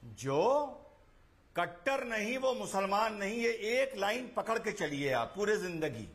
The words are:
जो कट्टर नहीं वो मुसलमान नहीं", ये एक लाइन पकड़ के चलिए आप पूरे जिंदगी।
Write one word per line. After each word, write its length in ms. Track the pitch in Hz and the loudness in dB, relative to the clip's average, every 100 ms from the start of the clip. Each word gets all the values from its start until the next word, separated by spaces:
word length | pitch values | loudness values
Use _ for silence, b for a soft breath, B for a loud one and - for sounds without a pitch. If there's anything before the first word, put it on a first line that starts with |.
जो 600 | 120 101 127 139 202 277 285 - - - - - - _ _ - | -14 -10 -2 2 4 4 2 -6 -18 -20 -20 -20 -20 _ _ -2
कट्टर 480 | 175 175 - 277 | -2 -2 -2 -2
नहीं 340 | 247 226 208 262 | -2 -2 -2 0
वो 160 | 262 | 0
मुसलमान 600 | 240 202 196 196 202 226 | 0 -2 -2 2 4 2
नहीं", 220 | 214 196 233 | 0 -2 0
ये 140 | 233 | 0
एक 460 | 226 208 247 269 214 | 0 0 2 2 0
लाइन 360 | 202 233 247 - | 0 0 -2 -4
पकड़ 220 | 208 226 | 0 0
के 140 | 220 | 0
चलिए 400 | - 160 143 139 | -2 -2 0 2
आप 200 | 123 113 185 | 2 0 0
पूरे 200 | 202 214 | 2 2
जिंदगी। 520 | 180 170 156 113 98 | 0 -2 -2 -4 -10